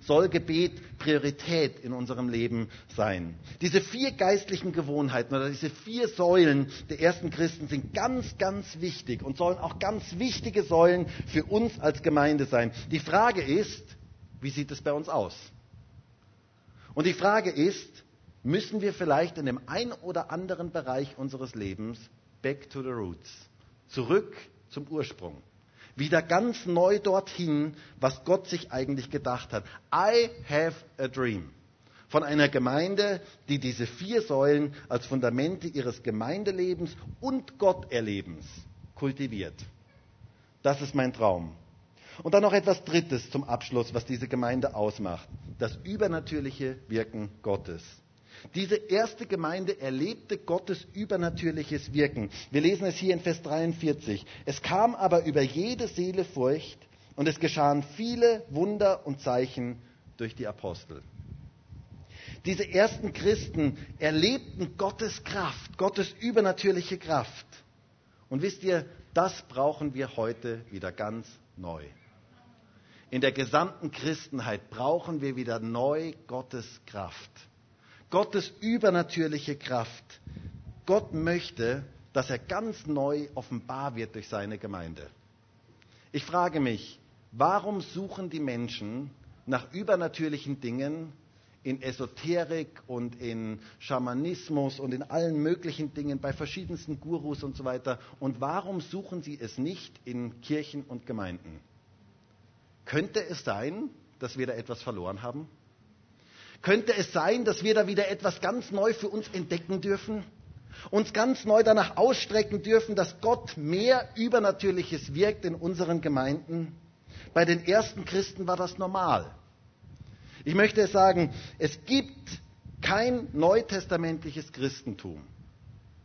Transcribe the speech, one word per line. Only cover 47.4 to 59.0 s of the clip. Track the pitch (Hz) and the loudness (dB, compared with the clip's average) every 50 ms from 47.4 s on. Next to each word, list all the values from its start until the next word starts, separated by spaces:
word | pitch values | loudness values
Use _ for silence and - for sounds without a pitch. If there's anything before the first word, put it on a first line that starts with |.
| - | -2
Gottes. | 107 98 95 - 92 82 85 - - - - _ _ _ _ _ - - - - - - | -2 -2 -2 -2 -6 -12 -12 -12 -16 -20 -20 _ _ _ _ _ -20 -20 -20 -16 -10 -6
Diese | 175 196 180 208 | -4 -2 0 0
erste | 214 208 214 185 208 226 220 - - 233 | 0 0 2 2 2 2 0 -2 -8 -8
Gemeinde | - 196 170 165 156 170 190 190 175 196 - | -4 -4 -2 -2 -2 -2 -2 -2 -4 -4 -4
erlebte | 135 135 131 131 151 202 226 220 - - 214 - | -2 -4 -2 0 -2 -2 -4 -6 -8 -6 -6 -6
Gottes | - - 170 185 185 - 185 - - - - | -2 -2 -2 -2 -2 -2 -6 -6 -8 -12 -8
übernatürliches | 196 214 - 208 180 170 170 165 - 175 170 156 156 147 - 156 135 - - 131 | -6 -4 -2 0 0 0 0 0 0 -2 -2 -2 -2 -4 -4 -4 -6 -4 -2 2
Wirken. | 147 147 139 - 131 104 101 - - - - 135 | 4 4 4 4 0 -4 -4 -6 -10 -6 0 2
Wir | 147 | 4
lesen | 156 175 202 170 196 | 6 6 4 4 0
es | 185 170 | -2 -2
hier | - 185 185 180 | 0 2 2 2
in | 165 | 2
Vers | - 175 160 165 - | 2 0 -2 -2 -2
dreiundvierzig. | 151 147 160 165 170 160 165 165 156 143 - - 113 104 95 - - - - - | -2 -2 0 2 0 0 0 2 0 0 0 0 -4 -4 -4 -4 -8 -18 -10 -6
„Es | - 143 - - | -6 -4 -4 -2
kam | - 170 190 220 240 240 | 0 2 4 4 4 4
aber | - 190 180 170 170 165 | 4 4 6 6 6 4
über | 156 139 147 135 | 4 4 4 4
jede | 127 120 156 185 233 254 240 240 190 | 4 2 -2 -2 -2 -2 -4 -4 -4
Seele | - 175 180 185 185 190 175 | -2 -2 -2 -2 0 -2 -2
Furcht | 175 - 139 127 131 143 156 156 - - - - _ _ _ _ - - | -2 0 0 2 2 2 2 -2 -8 -16 -18 -20 _ _ _ _ -12 -4
und | - 139 | -2 0
es | - 156 - | 0 0 0
geschahen | 170 151 - 165 147 143 143 147 143 - - | 0 0 2 4 4 4 4 2 0 -4 -6
viele | - 220 233 240 240 233 233 226 214 226 - | -8 -6 -4 0 4 6 6 6 4 -2 -6
Wunder | 139 151 180 202 208 208 208 196 190 - | -2 0 0 0 2 4 4 4 4 2